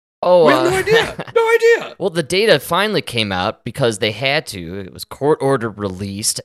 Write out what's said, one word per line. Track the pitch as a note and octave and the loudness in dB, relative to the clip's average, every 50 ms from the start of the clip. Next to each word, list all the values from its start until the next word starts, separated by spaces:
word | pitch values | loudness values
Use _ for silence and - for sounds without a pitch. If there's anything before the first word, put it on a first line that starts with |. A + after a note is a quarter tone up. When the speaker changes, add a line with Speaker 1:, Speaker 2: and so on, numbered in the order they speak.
| _ _ _ _ - | _ _ _ _ 0
Speaker 1:
Oh, | F3 F3+ F3+ - | 4 4 6 6
Speaker 2:
We | - - | 6 4
have | B2+ - | 4 2
Speaker 1:
uh, | F4 | 0
Speaker 2:
no | F#4 | 0
idea. | F#4+ F#4+ G4 G#4+ A4+ - - - - - - | 0 0 2 2 2 2 0 -6 -10 -14 -4
Speaker 1:
<laughs> | - | 0
Speaker 2:
No | A#4 A4+ A4+ A#4 | 0 2 2 2
idea. | A#4 A#4 A4+ A#4 F#4 - - - - | 4 4 4 4 2 0 -6 -8 -6
Speaker 1:
Well, | D#3+ G3+ | -6 -2
the | D#3+ E3+ D#3+ | -2 -2 -2
data | - E3+ F#3+ G#3+ A3 F3+ C#3+ | 0 0 2 4 4 4 4
finally | - - E3 F3 G3+ A3 G#3 D#3+ | 2 0 0 0 0 0 0 -2
came | - - - A#2+ A2 G2+ F#2+ | -4 -2 -4 -4 -2 -2 -2
out | F2+ F#2 G#2+ G#2+ - _ | -2 -2 -2 -4 -6 _
because | B2 A2 - C3+ A#2+ A2 F#2+ | -10 -4 -2 0 0 0 0
they | A#2 G#2+ G#2 | -2 -2 -2
had | G#2+ C#3 C3+ C#3 D#3 D#3 - | -2 -2 -2 -2 -2 -4 -6
to. | G#2 G2 E2+ E2 F2+ G2+ | -10 -10 -10 -10 -10 -10
It | G2 E2+ B1+ | -12 -14 -14
was | - - | -16 -16
court | - - - D3+ D3 D#3 - | -16 -10 -4 0 0 2 2
order | - C3+ C3+ B2 A2 A#2 | 2 0 0 0 -2 -6
released, | G2 G#2 G#2 G2+ F#2 F2+ G#2 G2 G2 G2 A2 - - - | -6 -6 -6 -6 -6 -6 -8 -8 -8 -6 -4 -6 -6 -6